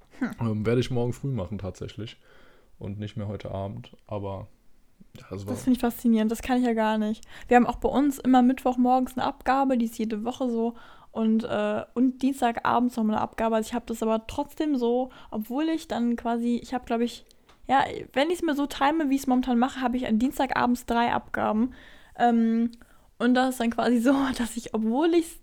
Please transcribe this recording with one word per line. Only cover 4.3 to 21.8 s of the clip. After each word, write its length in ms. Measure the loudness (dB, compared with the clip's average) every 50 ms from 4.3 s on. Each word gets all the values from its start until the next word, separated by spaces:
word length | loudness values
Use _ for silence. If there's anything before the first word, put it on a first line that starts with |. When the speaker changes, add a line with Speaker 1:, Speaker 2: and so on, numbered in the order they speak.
| -10 -10 -12 -14 -20 _ _ -20 -20 -20 -20 _ _ -20 -20 -20 -20
Speaker 2:
ja, 80 | -20 -14 -12
das 160 | -10 -8 -8
war 80 | -8 -8
Speaker 1:
Das 80 | -4
finde 140 | 0 0 0
ich 40 | 2
faszinierend, 520 | 0 -2 -2 -2 0 2 2 2 2 0
das 100 | -2 -4
kann 160 | -2 -2 0 0
ich 80 | 2
ja 80 | 2 0
gar 240 | 0 0 0 0 0
nicht. 260 | -2 -2 -4 -6 -10 -16 -18 -10 2
Wir 100 | 6 6
haben 100 | 6 6
auch 100 | 4 0
bei 120 | -2 -2 0
uns 300 | 2 2 2 2 0 0
immer 240 | 2 4 6 6
Mittwochmorgens 720 | 6 6 4 2 0 0 2 2 4 4 4 2 2 -2 -2
eine 80 | -2 -2
Abgabe, 540 | -2 -4 -2 -2 0 2 2 2 2 2 2
die 60 | 0
ist 120 | 0 -2 -4
jede 260 | -4 -4 -4 -4 -4
Woche 260 | -6 -4 -4 -4 -2
so 240 | -2 -2 -2 -2 -4 -8 -14 -20 -20 -20 -20 -8
und, 320 | -4 0 2 2 2 2 0
äh, 400 | 0 -2 -2 0 0 -2 -4 -6 -4 0
und 280 | 2 2 2 2 0
Dienstagabends 720 | 0 0 0 0 0 0 0 0 0 2 2 2 2 2 0
nochmal 200 | 0 0 0 0
eine 60 | 0
Abgabe. 320 | -2 -4 -2 -2 0 0 0
Also 140 | 0 -2 -2
ich 60 | -6
hab 120 | -6 -6
das 160 | -6 -6 -2
aber 240 | 0 0 0 -2 -2
trotzdem 500 | -6 -6 -6 -6 -4 -4 -4 -2 0 0
so, 340 | 2 2 2 2 0 -2 -4 -8 -16 -14 -10
obwohl 380 | -8 -8 -6 -4 -2 -2 0 0
ich 180 | -2 -2 -4 -4
dann 280 | -4 -2 0 0 -2
quasi, 400 | -2 -2 -2 -2 0 0 0 -2 -2
ich 120 | -4 -6 -8
hab, 120 | -6 -4
glaub 140 | -4 -2 -2
ich, 240 | -2 -2 -4 -8 -20 -20 _ _ _ -20 -20 _ -4
ja, 180 | 0 2 2 2 0 -4 -10 -12 -4 -2
wenn 160 | 0 0 0
ich's 100 | 0 0
mir 120 | 0 0 0
so 120 | 0 -2
time, 440 | -2 0 0 2 2 2 2 2 0
wie 60 | 0
ich's 100 | 0 2
momentan 320 | 2 2 2 2 2 2 2
mache, 220 | 2 0 0 -2
hab 120 | -2 -2 -2
ich 120 | -2 0
an 120 | 0 2 2
Dienstagabends 680 | 2 2 0 0 -2 0 0 0 2 2 0 0 -2
drei 260 | 0 0 2 2 2
Abgaben. 600 | 0 -2 -4 -4 -4 -2 0 0 2 2 0 0 -4 -8